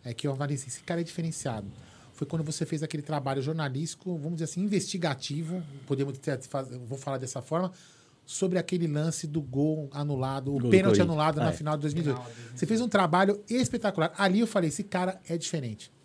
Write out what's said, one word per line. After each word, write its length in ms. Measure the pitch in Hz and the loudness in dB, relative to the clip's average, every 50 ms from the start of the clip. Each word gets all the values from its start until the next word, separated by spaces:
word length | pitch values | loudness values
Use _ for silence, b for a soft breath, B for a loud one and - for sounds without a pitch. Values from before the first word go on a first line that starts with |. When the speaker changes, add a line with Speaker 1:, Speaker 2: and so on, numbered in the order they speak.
| _ | _
Speaker 1:
é 80 | 123 120 | -10 -8
que 120 | - - | -4 -4
eu 60 | 143 | -4
avaliei 240 | 135 131 147 143 147 | -2 -2 -2 -2 -2
assim, 120 | 135 - 127 | -4 -6 -10
"Esse 140 | - - | -12 -14
cara 180 | - - 175 170 | -6 -4 -4 -2
é 40 | 170 | -4
diferenciado." 600 | 165 - - 165 165 156 - - 139 117 110 101 101 - B B B B B B B B | -4 -4 -4 -4 -4 -4 -4 -4 -4 -4 -4 -6 -10 -14 B B B B B B B B
Foi 120 | - 147 | -8 -6
quando 160 | 131 - 160 156 | -4 -2 -2 -2
você 200 | 151 156 - 160 | -2 -2 -4 -2
fez 160 | - 165 151 | -2 -2 -4
aquele 200 | 160 151 - 151 | -4 -4 -6 -6
trabalho 400 | 147 - 156 143 131 139 135 139 | -4 -2 -2 -2 0 0 -2 0
jornalístico, 720 | 131 147 160 160 151 139 127 139 165 160 - _ - 185 175 | 0 -2 -2 -2 -2 -2 -2 -4 -6 -6 -8 _ -8 -6 -6
vamos 180 | 160 143 160 175 | -4 -4 -4 -4
dizer 100 | 160 165 | -4 -4
assim, 160 | 156 - 170 | -4 -2 -2
investigativo, 1000 | 196 208 208 185 - - - 185 165 156 135 - - - 139 151 170 156 180 185 165 143 139 139 - | -2 2 0 0 0 -2 -4 -2 0 -2 -2 -2 -4 -6 -6 -4 -4 -4 -6 -6 -8 -10 -14 -16 -4
podemos 300 | - 143 131 139 139 131 135 | -4 -2 0 0 -2 -4 -6
ter, 200 | - 160 139 131 | -4 -4 -4 -4
faz-, 280 | - - - 139 135 123 | -6 -6 -6 -6 -6 -6
eu 100 | 120 127 | -10 -12
vou 180 | 123 113 135 135 | -10 -10 -10 -8
falar 200 | - 143 135 131 | -6 -6 -4 -4
dessa 220 | 131 123 - 127 | -6 -6 -8 -8
forma, 300 | 123 - 156 170 185 180 185 B B B B B B B B B _ | -6 -2 -2 0 0 -2 -4 B B B B B B B B B _
sobre 340 | - - - 190 185 180 180 | -12 -4 0 0 2 2 0
aquele 280 | 170 - 185 175 170 | 0 0 0 0 2
lance 400 | 156 147 151 151 165 156 - - | 2 0 0 0 0 -2 -4 -6
do 140 | 151 147 165 | -4 -4 -4
gol 480 | 143 127 127 139 143 156 156 156 147 139 | -4 -2 0 2 2 2 2 0 -4 -6
anulado, 560 | 139 143 147 147 143 131 131 131 135 139 131 139 | -6 -4 -2 -2 0 0 0 -2 -2 -4 -2 -2
o 20 | |
Speaker 2:
Gol 80 | 143 135 | 0 2
do 60 | 120 123 | 6 8
Speaker 1:
pênalti 140 | - 190 190 196 208 - | 8 8 8 8 6 6
Speaker 2:
Corinthians. 100 | 175 170 | 6 4
Speaker 1:
anulado 280 | 165 151 151 160 151 151 | 4 4 4 4 4 4
na 80 | - - | 2 2
Speaker 2:
É. 40 | |
Speaker 1:
final 220 | - 165 156 151 151 | 2 0 0 -2 0
de 40 | 147 | 0
dois 100 | 143 151 143 | 0 0 0
mil 80 | 170 | 2
e 40 | 165 | 2
doze. 100 | 143 127 123 | 0 0 -2
Speaker 3:
Final 100 | 123 117 | -4 -12
de 40 | 117 | -14
dois 40 | - | -14
mil 80 | - | -16
e 20 | - | -14
doze. 60 | - - | -4 -4
Speaker 1:
Você 60 | 190 | 0
fez 140 | - 226 220 | 2 2 2
um 80 | 247 233 | 2 2
trabalho 520 | - 196 185 165 156 180 196 196 202 202 - - | 4 4 4 6 6 6 6 6 4 0 -2 -2
espetacular. 600 | 226 254 247 - - 233 - 202 196 - 160 165 - | 2 2 2 2 0 0 -2 0 2 2 0 0 2
Ali 240 | - 202 190 185 214 | 4 4 6 6 6
eu 60 | 233 | 4
falei, 220 | 226 - 202 170 156 | 4 4 2 2 2
"Esse 160 | - - 202 | 0 -2 -6
cara 360 | - - 180 180 185 185 185 - - | -4 -2 0 0 0 -2 -6 -6 -4
é 80 | 165 | -4
diferente." 540 | 170 - - - 160 131 117 107 - - - _ _ | -4 -2 -4 -4 -4 -4 -4 -8 -8 -12 -20 _ _